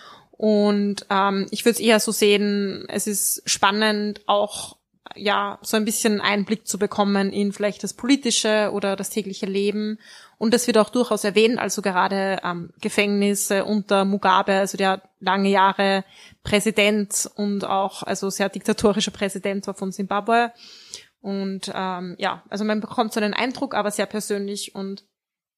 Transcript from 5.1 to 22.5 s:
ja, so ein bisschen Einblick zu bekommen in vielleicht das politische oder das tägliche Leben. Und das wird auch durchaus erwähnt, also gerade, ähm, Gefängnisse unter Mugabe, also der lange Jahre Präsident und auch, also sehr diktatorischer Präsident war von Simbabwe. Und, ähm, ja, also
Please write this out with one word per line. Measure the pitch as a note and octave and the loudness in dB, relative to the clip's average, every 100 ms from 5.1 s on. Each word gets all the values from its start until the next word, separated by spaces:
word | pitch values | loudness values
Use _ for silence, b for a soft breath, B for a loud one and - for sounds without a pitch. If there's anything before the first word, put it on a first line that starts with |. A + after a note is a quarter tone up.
| - | -6
ja, | G3+ G3 G3+ - | -2 -2 -2 -8
so | - A3 | -4 -2
ein | G#3+ | 0
bisschen | G#3 A3+ G#3 | 0 0 2
Einblick | G3 G3+ F#3 A3 - | 0 0 0 -4 -4
zu | F#3 | -4
bekommen | G#3 - G3+ G3 G3 | -2 0 2 2 0
in | G3 G3+ | 0 -2
vielleicht | G3 G#3 G3 | -2 -4 -4
das | G3+ | -8
politische | - A#3+ C#4 A#3+ - A3 G#3+ G#3 | -4 2 2 2 0 2 2 2
oder | G3+ G3 G3 | 0 -2 -2
das | F#3+ | -4
tägliche | A3 G3 F#3+ G3 | -6 -6 -6 -4
Leben. | G3 G3+ G#3 G#3+ G#3+ B B B B | 0 0 0 -4 -6 B B B B
Und | A3+ | 2
das | A3+ - | 2 4
wird | A3 | 4
auch | G#3 | 4
durchaus | B3 A#3+ G#3 | 2 0 0
erwähnt, | G#3 G#3 A3 B3 | 2 4 4 4
also | G3 G#3 | -2 -2
gerade, | G3 F3+ F#3+ G3 G3 F#3+ | -2 0 0 0 -2 -2
ähm, | F3+ F3 E3+ - | -4 -6 -10 -8
Gefängnisse | G#3+ - G3+ G3+ G3+ G3+ - G3 | -4 0 2 2 2 0 0 0
unter | - G#3+ G3 G3+ | 0 -2 2 2
Mugabe, | G3 G3 F#3+ F#3 G3 | 2 2 4 4 4
also | F#3+ G3 F#3+ | 2 0 0
der | G3 F#3+ - _ | 0 0 -6 _
lange | F#3 F#3+ G3 | -2 2 4
Jahre | G3+ G3 F#3+ G3 G3 - B B B | 4 4 4 2 2 -2 B B B
Präsident | - G#3 A3 G#3+ G3+ G#3+ G3+ - - - | 0 2 2 4 4 2 0 -4 -6 -4
und | G#3 G3+ - | -4 -2 -2
auch, | F#3+ G3 - | 0 -2 -4
also | - F#3+ G3 | -6 -4 -4
sehr | - G3 | -2 -4
diktatorischer | G3 - G#3+ A3 G#3 G#3 | -4 -4 2 2 2 -2
Präsident | - G3 F#3+ G3 G3 G3+ | -4 -6 -4 -4 -4 -6
war | F#3+ | -8
von | F#3+ | -8
Simbabwe. | F#3+ F#3+ G3+ G3+ A#3 A#3 - B B B B B B G3 | -6 -4 -2 2 2 2 -4 B B B B B B -8
Und, | G3 G3 F#3+ G3+ | -6 -4 -6 -8
ähm, | G3 F#3 F3+ F3+ - | -6 -6 -6 -8 -6
ja, | F#3+ E3 | -4 -4
also | - | -8